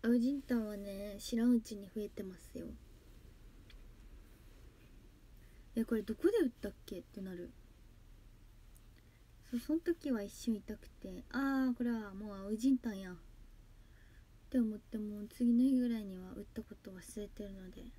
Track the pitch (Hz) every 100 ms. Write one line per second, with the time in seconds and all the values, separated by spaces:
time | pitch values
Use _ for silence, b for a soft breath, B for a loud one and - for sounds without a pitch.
0 | 226 240 240 285 269 240 214 208 202 196
1 | 202 202 - 233 240 240 220 208 196 220
2 | 208 - 190 185 - - - - - -
3 | - - - - - - - - - -
4 | - - - - - - - - - -
5 | - - - - b b b - 226 226
6 | 208 220 349 427 277 - 208 - - 185
7 | - - 190 175 175 - - - - -
8 | - - - - - - - - - -
9 | b b b - - 240 240 320 349 339
10 | 294 233 202 - - 214 - 214 - -
11 | 190 180 - 254 277 269 262 240 240 233
12 | 208 196 214 196 196 220 254 262 233 196
13 | 185 180 - - - - - - b b
14 | b b b - - 254 220 208 - 220
15 | 208 208 208 - 240 233 262 254 247 226
16 | 202 185 185 196 208 - 220 196 - 185
17 | - - 208 - 202 196 185 185 -